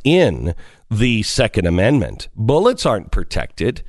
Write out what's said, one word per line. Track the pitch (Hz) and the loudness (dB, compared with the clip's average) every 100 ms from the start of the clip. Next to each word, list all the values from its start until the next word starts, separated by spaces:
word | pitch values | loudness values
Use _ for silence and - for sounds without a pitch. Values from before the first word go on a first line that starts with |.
| 131 | 2
in | 175 147 71 71 85 - - - | 4 4 2 -4 -6 -10 -18 -6
the | 107 127 113 | 0 0 0
Second | 104 - 117 - 87 | -2 0 0 0 0
Amendment. | 87 104 143 71 50 - - | 2 2 2 0 -8 -14 -4
Bullets | 107 147 220 262 160 | 0 2 2 2 0
aren't | 107 - | -2 -2
protected. | - 92 - 60 - 85 - | -4 -2 -4 -6 -4 -4 -4